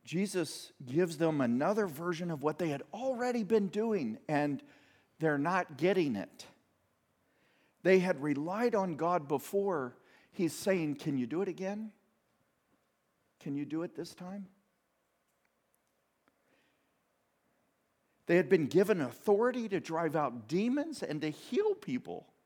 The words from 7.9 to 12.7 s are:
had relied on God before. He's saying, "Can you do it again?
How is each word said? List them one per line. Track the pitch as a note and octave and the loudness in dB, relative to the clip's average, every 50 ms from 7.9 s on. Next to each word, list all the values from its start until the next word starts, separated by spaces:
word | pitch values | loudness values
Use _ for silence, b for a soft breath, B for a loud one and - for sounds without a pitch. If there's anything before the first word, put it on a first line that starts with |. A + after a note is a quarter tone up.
| F#3+ F#3+ | 8 8
had | F3+ F#3 F3+ C#3 | 8 4 0 0
relied | C3+ D3+ C#3+ C3+ D3+ E3+ F#3 G#3+ A#3+ A#3+ A3+ | 0 -2 -2 -2 -2 -4 -2 0 0 2 2
on | G#3 F#3+ F#3 D#3+ | 2 0 0 -2
God | B2+ D#3+ E3+ F3+ F3 D3 C#3 | -2 0 2 2 0 0 0
before. | D3+ C3+ - - - G3 G3+ G3+ F3+ D3+ C3 A#2+ - b b b b b b b b | -4 -4 -4 -2 -2 0 0 2 0 0 -2 -4 -8 b b b b b b b b
He's | - F#3 D#3+ - | -2 -2 -2 -2
saying, | - - G3+ F#3+ F#3 D#3+ D3 D3 | -2 0 0 0 2 2 -2 -4
"Can | - - E3 C#3+ | -4 -4 -2 -2
you | C3 B2 A#2 | -2 -2 -2
do | D3 E3+ G3+ | -2 -4 -4
it | G3 | -4
again? | E3 D3+ F#3+ F#3+ G3+ G#3+ A3 G#3+ - _ _ _ _ _ _ _ _ _ _ _ _ _ _ _ | -6 -6 -6 -8 -6 -8 -10 -12 -14 _ _ _ _ _ _ _ _ _ _ _ _ _ _ _